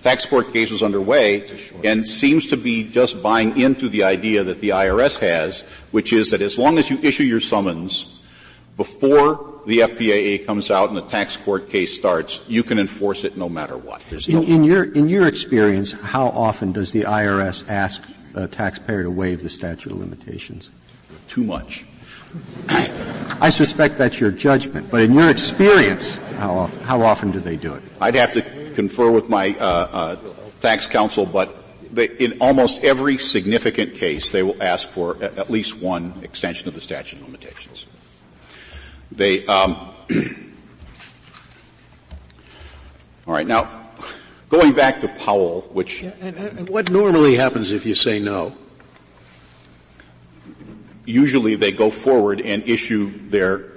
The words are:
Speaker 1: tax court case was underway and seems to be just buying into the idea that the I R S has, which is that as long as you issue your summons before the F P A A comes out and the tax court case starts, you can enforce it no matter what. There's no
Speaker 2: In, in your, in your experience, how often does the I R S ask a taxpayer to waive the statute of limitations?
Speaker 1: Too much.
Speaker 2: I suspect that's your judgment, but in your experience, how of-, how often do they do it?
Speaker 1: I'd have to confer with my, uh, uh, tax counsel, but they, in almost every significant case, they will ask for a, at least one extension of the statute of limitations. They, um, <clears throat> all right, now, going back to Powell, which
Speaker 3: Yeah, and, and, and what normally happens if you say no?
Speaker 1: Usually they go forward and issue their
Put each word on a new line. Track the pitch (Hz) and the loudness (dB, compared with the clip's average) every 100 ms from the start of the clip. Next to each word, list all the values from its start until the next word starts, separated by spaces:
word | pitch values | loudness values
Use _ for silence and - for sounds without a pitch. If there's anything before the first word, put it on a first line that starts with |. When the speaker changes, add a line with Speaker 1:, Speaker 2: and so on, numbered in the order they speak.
Speaker 1:
tax | 127 131 - | 2 0 2
court | 135 117 | 0 2
case | 117 110 | -2 -2
was | 107 | 0
underway | 107 101 98 143 110 101 - - - - 107 | 0 0 2 4 4 2 -2 -18 -18 -6 -2
and | 110 110 | 0 -2
seems | - 139 156 156 | 0 2 2 2
to | 123 | -4
be | 120 113 | -2 -4
just | 110 120 123 101 | -2 2 2 2
buying | 101 113 110 113 | 0 2 2 2
into | 127 131 127 | 2 2 -2
the | 104 | 0
idea | 98 95 107 107 | 2 2 0 0
that | 92 87 | 0 -4
the | 107 | -2
I | 95 95 | 0 2
R | 98 | 2
S | 139 139 | 2 0
has, | 104 85 80 - - - - | -2 0 -2 -6 -16 -20 -4
which | 110 107 | -2 2
is | 113 104 | 2 2
that | 107 | 0
as | 101 107 | -2 0
long | 131 160 | 2 2
as | 143 | 0
you | 135 | 0
issue | 151 - | 0 2
your | 139 113 | 0 0
summons | 101 110 95 82 90 - - - - - - - _ - | 0 -2 -2 -6 -6 -8 -8 -20 -20 -20 -20 -20 _ -8
before | 101 - 139 147 143 151 - - - | -8 -2 4 6 4 0 -8 -18 -2
the | 117 | 2
F | 113 117 | 2 2
P | 113 | 0
A | 104 | 2
A | 101 101 | 0 -2
comes | - 104 98 | -2 -4 0
out | 98 104 | 0 0
and | 104 | -2
the | |
tax | - 110 101 - | -6 -6 -6 -6
court | - 98 - | -4 -4 -2
case | 104 90 - | -4 -4 -2
starts, | 101 85 78 - - | 0 0 -2 -10 -4
you | 113 | -4
can | 120 113 | 0 -2
enforce | 95 - 101 95 | -2 -4 -4 -4
it | 98 92 | -6 -8
no | 90 | -8
matter | 80 71 65 | -8 -10 -12
what. | 60 - - | -14 -16 -14
There's | - - | -12 0
no | 165 | 0
Speaker 2:
In, | 160 | 4
in | 165 | 4
your, | 151 185 | 6 4
in | 180 147 151 | 2 2 2
your | 190 175 | 4 2
experience, | - - 120 104 98 101 | 2 0 4 4 2 -2
how | - - 131 127 | -8 -6 -2 0
often | 113 113 104 101 | 0 -2 -2 -4
does | 92 95 | -4 -2
the | 110 101 | -2 0
I | 107 104 | 0 0
R | 98 | 0
S | 98 92 - | -2 -6 -6
ask | 104 95 - - - - - | -4 -4 -6 -16 -20 -14 -10
a | - | -10
taxpayer | - 101 - - 107 | -4 -6 -6 -6 -4
to | 87 | -4
waive | 90 92 87 | -4 -4 -4
the | 85 | -8
statute | - 87 82 - | -10 -10 -10 -12
of | 95 | -12
limitations? | 92 85 - - - - - - _ - _ - - | -12 -14 -14 -14 -14 -18 -20 -20 _ -20 _ -20 -12
Speaker 1:
Too | - | -6
much. | 113 85 - - - - - - - 170 - - - - - - - - - - | -4 -4 -10 -16 -18 -20 -20 -20 -18 -18 -16 -14 -4 -2 -2 -4 -10 -10 -10 0
Speaker 2:
I | 160 | 2
suspect | - 147 - 151 - | 4 2 4 0 2
that's | 123 - | 0 2
your | 110 | 0
judgment, | 92 147 135 - - - | 2 2 2 0 -8 -4
but | 117 | 2
in | 113 | 6
your | 135 165 | 8 8
experience, | 139 - - 196 202 107 95 - - - - | 6 2 4 6 8 6 2 -4 -8 -12 -8
how | 101 90 | -4 -2
of-, | 87 - | -2 -6
how | - 127 | -2 2
often | 113 101 104 | 4 4 0
do | 92 | -4
they | 87 82 | -6 -8
do | 80 69 | -8 -12
it? | - - | -16 -4
Speaker 1:
I'd | 98 123 | 0 2
have | 120 | 2
to | 117 - - - | 2 -4 -10 -10
confer | - 101 - 120 | -4 -4 2 4
with | 113 113 | 4 2
my, | 107 95 98 | 0 0 -2
uh, | |
uh, | 95 87 85 95 82 90 101 - 104 - | 0 0 0 -4 -6 -6 -14 -18 -20 -4
tax | 120 110 - | 0 0 0
counsel, | 120 107 - 95 | 0 0 0 0
but | 92 95 - - - - | 0 -2 -4 -20 -20 -10
they, | 113 117 | -2 -2
in | - 120 - | 0 -2 2
almost | 127 135 123 - | 2 4 4 2
every | 139 135 135 135 | 0 2 0 0
significant | - 110 92 113 117 - 107 - | 0 -2 0 0 0 -2 -4 -4
case, | 90 76 - | -4 -4 -4
they | 98 | 0
will | 92 101 | 0 -2
ask | 95 87 - | -2 -2 -4
for | - 85 - | -6 -6 -6
a, | 92 - | -8 -8
at | 95 | -4
least | 113 104 - | -4 -4 -8
one | 90 90 85 92 | -6 -6 -6 -14
extension | 90 - 90 87 - | -16 -8 -8 -8 -12
of | |
the | 80 | -14
statute | - 76 69 - | -12 -12 -12 -18
of | 131 | -20
limitations. | - - - - - - - _ _ _ _ - - - - - - - | -20 -20 -20 -20 -20 -20 -20 _ _ _ _ -20 -20 -20 -20 -20 -20 -20
They, | 110 101 95 - | -2 0 0 2
um, | 98 95 82 - - - | 2 2 -2 -10 -20 -6
<clears throat> | - - - - - - - - - - - - - - - - _ _ _ _ - - - - - - - - - _ _ - | -4 -4 -8 -20 -20 -20 -20 -20 -20 -20 -20 -20 -20 -20 -20 -20 _ _ _ _ -20 -20 -20 -20 -20 -20 -20 -20 -20 _ _ -6
all | |
right, | 151 131 | -4 0
now, | 117 - - - - - - - - _ | 0 -2 -10 -20 -20 -18 -18 -20 -20 _
going | 160 160 | 6 6
back | 135 135 262 | 6 4 2
to | 110 | -6
Powell, | - - 101 90 85 - | -6 -2 2 2 -2 -6
which | 90 92 - | -6 -4 -6
Speaker 3:
Yeah, | 180 - | -12 -12
and, | 185 165 | -12 -10
and, | 208 196 | -12 -12
and | 180 | -6
what | 196 180 | -4 0
normally | 185 202 170 147 123 | 2 4 6 6 6
happens | 131 123 101 | 4 0 -4
if | 104 107 | -4 -2
you | 101 | 0
say | - 107 | 2 0
no? | 101 101 82 - - _ - _ _ _ _ - - - - - _ _ - _ _ - - - - - - - - | -2 -4 -6 -10 -20 _ -20 _ _ _ _ -20 -20 -20 -20 -20 _ _ -20 _ _ -20 -20 -20 -20 -20 -20 -20 -2
Speaker 1:
Usually | 117 143 131 110 | 2 4 4 0
they | 107 104 | 2 0
go | 95 110 | 2 0
forward | - - 127 101 101 | 0 2 4 4 0
and | 113 101 - | -4 -6 -2
issue | 117 - 110 101 98 - | -2 0 -4 -4 -8 -4
their | 101 92 98 - | 0 0 -2 -8